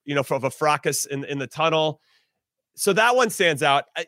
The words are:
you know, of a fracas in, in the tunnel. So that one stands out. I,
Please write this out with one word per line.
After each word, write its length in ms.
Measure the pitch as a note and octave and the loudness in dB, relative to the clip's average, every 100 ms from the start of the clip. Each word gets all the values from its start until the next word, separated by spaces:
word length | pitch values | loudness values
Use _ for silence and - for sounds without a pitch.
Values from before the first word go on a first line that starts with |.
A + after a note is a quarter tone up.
| - | -4
you 80 | |
know, 100 | C#3+ C3 | -2 0
of 140 | C#3 | -2
a 60 | C3 | -4
fracas 540 | - D3+ D3 D#3+ C#3 | -2 0 0 -2 -4
in, 200 | - C#3 | -4 -8
in 140 | C#3 C#3+ | -8 -8
the 80 | B2+ | -8
tunnel. 540 | - D#3+ D#3+ D#3 D3+ _ _ _ _ _ _ _ | -4 0 2 0 -4 _ _ _ _ _ _ _
So 200 | - - | -4 0
that 200 | G3 A3+ | 2 4
one 140 | B3+ A#3+ | 4 2
stands 340 | - F3 C#3+ | 2 0 2
out. 220 | D3 C#3 - | 4 2 0
I, 120 | - | -10